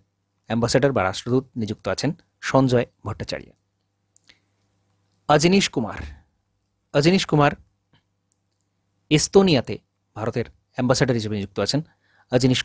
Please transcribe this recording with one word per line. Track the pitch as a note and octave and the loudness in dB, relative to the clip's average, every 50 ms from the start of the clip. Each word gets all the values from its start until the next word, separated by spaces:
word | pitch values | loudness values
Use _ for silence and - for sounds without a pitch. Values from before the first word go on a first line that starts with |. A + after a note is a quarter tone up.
| _ _ _ _ _ _ _ _ _ | _ _ _ _ _ _ _ _ _
অ্যাম্বাসেডর | - A2+ A#2 A#2 A2+ - C3 C#3 C#3 B2+ | -6 -4 -2 0 0 2 2 2 2 2
বা | A2 F#2 F#2 | 0 0 -2
রাষ্ট্রদূত | F#2+ - - A#2+ B2 C3 C3 - _ B2+ | -2 -6 -4 -2 -2 -2 -2 -4 _ -8
নিযুক্ত | A2 G#2 A2 - - G2+ F#2+ | -6 -6 -8 -6 -6 -6 -6
আছেন | - - D#3+ E3 - _ _ _ _ - - | -4 -4 -6 -6 -8 _ _ _ _ -6 0
সঞ্জয় | - C3+ C3+ B2+ B2 A#2+ C3 - _ _ - | 2 2 4 4 2 0 0 -2 _ _ -12
ভট্টাচার্য। | G2+ G2 - - - - C#2+ - - _ _ _ _ _ _ _ _ _ _ _ _ _ _ _ _ _ _ _ _ _ _ _ _ _ _ _ _ _ _ _ _ _ _ _ - D3 | -12 -10 -10 -10 -10 -10 -12 -14 -18 _ _ _ _ _ _ _ _ _ _ _ _ _ _ _ _ _ _ _ _ _ _ _ _ _ _ _ _ _ _ _ _ _ _ _ 0 2
অজনীশ | D3+ D3 F3 F#3+ G3+ - - - | 4 4 4 4 4 2 0 -4
কুমার, | D3 A2+ F#2+ - - - D2+ - - _ _ _ _ _ _ _ _ _ _ _ _ _ _ - | -6 -6 -6 -8 -12 -14 -14 -16 -20 _ _ _ _ _ _ _ _ _ _ _ _ _ _ -2
অজনীশ | C#3+ C#3+ E3+ F#3+ F#3+ - - | 0 2 2 2 2 0 0
কুমার | E3 D3 C#3+ D3 - - - _ _ _ _ _ _ _ _ _ _ _ _ _ _ _ _ _ _ _ _ _ _ _ _ _ _ _ _ _ D3+ | 2 2 2 2 0 -2 -10 _ _ _ _ _ _ _ _ _ _ _ _ _ _ _ _ _ _ _ _ _ _ _ _ _ _ _ _ _ 0
এস্তোনিয়াতে | D3+ - - - G3 G3 F#3 D3+ A#2+ - - G2+ - - _ _ _ _ _ _ | 0 0 4 4 4 4 6 2 2 0 -2 -10 -12 -14 _ _ _ _ _ _
ভারতের | G#2+ A2 A#2 - B2 A2 - - _ _ _ _ | -8 -8 -6 -6 -6 -8 -8 -12 _ _ _ _
অ্যাম্বাসেডর | - B2+ B2 B2+ - D3 A#2+ A#2+ A#2 | -4 -2 0 0 2 2 0 0 -2
হিসেবে | G#2+ G#2 G#2+ | -4 -4 -6
নিযুক্ত | G2+ G2 - - G#2+ G2+ | -6 -6 -6 -4 -4 -4
আছেন | - - D3 D#3+ - _ _ _ _ _ _ _ _ B2 | -2 -2 -4 -6 -6 _ _ _ _ _ _ _ _ 0
অজনীশ | B2+ B2+ B2+ B2 - - | 2 2 2 2 0 -2